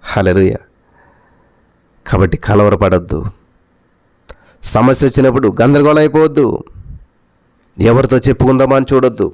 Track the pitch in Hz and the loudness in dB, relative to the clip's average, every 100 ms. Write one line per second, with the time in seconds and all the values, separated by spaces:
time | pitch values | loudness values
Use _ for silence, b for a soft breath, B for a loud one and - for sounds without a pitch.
0 | - - 92 92 95 107 - _ _ b | -8 -4 0 2 0 -2 -12 _ _ b
1 | b b b b b b _ _ _ _ | b b b b b b _ _ _ _
2 | - 92 92 - - 104 104 95 95 90 | -6 0 0 -2 -2 2 2 2 0 0
3 | 87 76 - - _ _ _ _ _ _ | -2 -8 -8 -14 _ _ _ _ _ _
4 | _ _ _ B B B - - 123 135 | _ _ _ B B B -4 0 2 2
5 | 139 120 131 127 117 98 117 143 147 151 | 0 2 0 2 -2 0 2 2 2 2
6 | 151 147 156 143 127 - - - - - | 2 2 0 0 -2 -4 -10 -20 -20 -20
7 | - _ _ _ _ _ _ - 110 120 | -20 _ _ _ _ _ _ -4 0 0
8 | 131 131 139 135 127 131 131 135 131 135 | 0 0 0 0 0 2 2 0 0 0
9 | 127 110 95 | 0 -2 -6